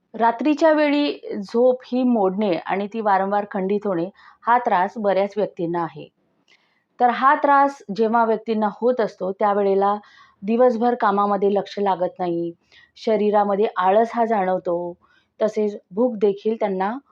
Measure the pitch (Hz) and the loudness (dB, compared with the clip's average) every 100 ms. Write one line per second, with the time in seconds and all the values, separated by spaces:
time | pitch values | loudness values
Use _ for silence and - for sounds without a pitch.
0 | _ 214 226 233 269 294 320 302 294 285 | _ -2 -2 0 -2 2 4 4 2 2
1 | 285 - - 214 190 233 254 254 - 247 | -2 -4 -10 -10 -4 2 2 0 -4 -2
2 | 254 226 190 190 208 160 - 190 202 226 | 2 2 0 0 -2 -2 -2 -6 -4 -4
3 | 208 190 196 208 208 202 190 208 202 170 | 0 0 0 -2 -4 -6 -2 -2 -2 -4
4 | 185 - - _ 226 240 247 190 196 240 | -4 -10 -20 _ 0 0 2 0 0 -2
5 | 202 185 196 208 185 - 170 170 156 147 | 0 0 0 -2 -4 -4 -6 -4 -6 -10
6 | - _ _ _ _ _ _ _ _ - | -20 _ _ _ _ _ _ _ _ 0
7 | 247 220 269 294 285 277 277 277 - 196 | 0 2 2 4 4 4 4 -2 -8 -2
8 | 220 233 226 220 226 214 214 196 240 247 | 0 2 2 0 -2 -2 -2 0 0 0
9 | 208 - 185 196 208 202 196 196 202 208 | -2 -4 -8 -2 0 2 2 2 2 0
10 | - - - _ 196 233 254 220 240 247 | -8 -20 -20 _ -2 4 4 4 0 0
11 | 214 202 202 202 196 196 190 208 196 175 | 0 2 0 0 0 0 -4 -4 -2 0
12 | 180 - 175 170 170 170 _ - _ - | -4 -4 -4 -4 -6 -10 _ -20 _ -8
13 | 226 214 208 208 202 196 220 - 185 208 | -2 0 2 2 2 0 -2 0 0 2
14 | 226 240 220 214 185 185 180 175 175 175 | 0 -2 -2 0 -2 -2 -4 -6 -6 -12
15 | _ _ _ - 214 214 208 208 - 185 | _ _ _ -4 -4 -2 -4 -6 -10 -2
16 | 247 214 208 196 220 226 208 185 196 269 | -2 0 0 0 -4 -2 -4 -2 -4 -6
17 | - | -14